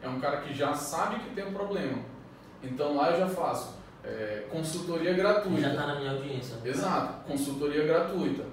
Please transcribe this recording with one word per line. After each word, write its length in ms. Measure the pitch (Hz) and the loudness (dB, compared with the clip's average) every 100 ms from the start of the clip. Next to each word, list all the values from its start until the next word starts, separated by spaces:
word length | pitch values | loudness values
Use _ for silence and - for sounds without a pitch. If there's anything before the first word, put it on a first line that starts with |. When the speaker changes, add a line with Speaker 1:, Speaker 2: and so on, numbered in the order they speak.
| 131 | -4
Speaker 1:
é 20 | |
um 120 | 131 | -2
cara 180 | 143 143 | 0 0
que 160 | 147 | -4
já 200 | 139 143 | 0 2
sabe 460 | 143 - - 170 220 | 2 0 0 0 0
que 100 | - | -4
tem 140 | - | -6
um 80 | 196 | -4
problema. 460 | 196 196 196 143 127 - - - - - - | -2 -2 0 0 -2 -6 -12 -16 -18 -20 -12
Então 340 | 131 127 147 147 | -8 0 2 4
lá 140 | 160 | 6
eu 80 | 175 | 6
já 100 | 185 | 2
faço, 500 | 170 160 - - - - - | 2 0 0 -6 -12 -16 -14
é, 440 | 110 110 107 107 - | -8 -4 -4 -4 -4
consultoria 640 | 160 156 175 170 165 175 | -4 -4 -4 -2 0 2
gratuita. 460 | 185 196 214 196 160 | 4 6 6 4 2
Speaker 2:
Já 140 | 139 | 2
tá 120 | 147 147 | 2 0
na 80 | 143 | -2
minha 160 | 139 | -2
audiência, 440 | 139 139 127 - - | -2 -2 -4 -6 -6
né? 140 | 123 | -4
Speaker 1:
Exato, 560 | 139 190 175 123 - - | 0 2 0 0 -6 -4
consultoria 580 | 143 139 135 147 147 | -2 -2 0 0 2
gratuita. 600 | 151 165 - 190 143 135 - | 4 4 4 2 0 0 -4